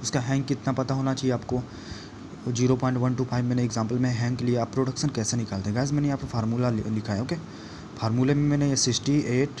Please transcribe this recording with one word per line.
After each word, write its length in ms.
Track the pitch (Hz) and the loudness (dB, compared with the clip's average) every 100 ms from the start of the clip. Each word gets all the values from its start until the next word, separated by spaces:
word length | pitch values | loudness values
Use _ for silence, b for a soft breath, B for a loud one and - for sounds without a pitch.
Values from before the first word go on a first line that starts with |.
उसका 160 | - 139 | -2 -2
हैंग 240 | 120 135 | 2 0
कितना 300 | 131 135 - | 0 -2 0
पता 220 | 131 127 135 | 0 0 0
होना 180 | 135 | 0
चाहिए 200 | 131 131 | 0 0
आपको, 280 | 123 - 127 123 B B B B B B - - | 0 0 -4 -4 B B B B B B -8 -4
ज़ीरो 280 | 120 127 127 | 2 4 4
पॉइंट 220 | 127 127 | 2 2
वन 180 | 127 123 | 0 0
टू 100 | 123 | 0
फ़ाइव 200 | 123 123 | 0 0
मैंने 180 | 123 | 2
एग्जांपल 320 | 120 113 107 123 | 0 0 0 2
में 140 | 127 | 0
हैंग 280 | 117 120 123 | 2 0 0
लिया। 200 | 123 120 | 2 2
आप 120 | 117 | 2
प्रोडक्शन 340 | 135 131 123 151 | 0 0 0 -2
कैसे 300 | 123 107 120 | 0 0 -2
निकालते 320 | 110 98 98 | -2 -2 -2
हैं 60 | 107 | 0
गाइस, 160 | 139 | 2
मैंने 160 | 147 143 | 2 0
यहाँ 100 | 135 | 0
पे 100 | 131 | -2
फार्मूला 420 | 120 110 117 123 | -2 0 2 2
लि-, 180 | 113 107 | 0 0
लिखा 260 | 107 107 | -2 -2
है, 80 | 101 | -2
ओके। 140 | 127 170 - B B B B - | -2 -4 -6 B B B B -4
फार्मूले 360 | 113 117 131 | 0 2 4
में 100 | 143 | 4
मैंने 260 | 147 147 143 | 4 4 2
ये 60 | 131 | 2
सिक्सटी 440 | - 117 - 147 | 2 0 2 2
एट 300 | - 123 143 - | 2 2 0 -2